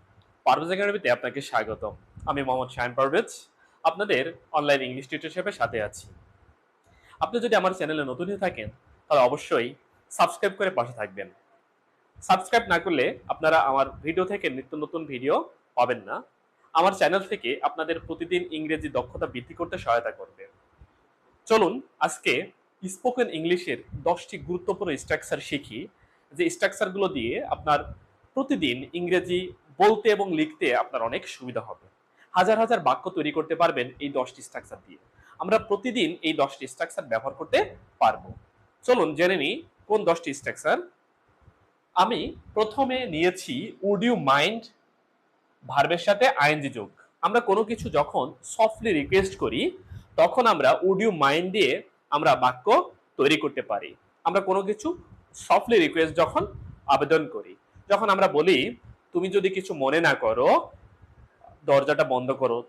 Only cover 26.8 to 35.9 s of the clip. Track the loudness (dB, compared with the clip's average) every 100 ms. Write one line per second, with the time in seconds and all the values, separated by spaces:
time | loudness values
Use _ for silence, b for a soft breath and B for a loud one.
26.8 | -4 0 -2 -2 -4 -4 -6 -4 0 0
27.8 | 0 -16 _ _ _ -6 -2 0 0 -2
28.8 | -6 -6 0 0 0 -4 -4 -14 _ 4
29.8 | 4 4 2 2 2 -2 -2 -2 0 2
30.8 | 0 -2 -4 -4 -10 -14 -10 -10 -10 -16
31.8 | _ _ _ b b 0 4 4 2 2
32.8 | 2 0 -2 -4 -4 -2 -2 0 0 0
33.8 | -4 -6 -6 -4 -4 -8 -16 -16 -16 -20
34.8 | _ -20 _ _ b b 0 0 0 -4
35.8 | -2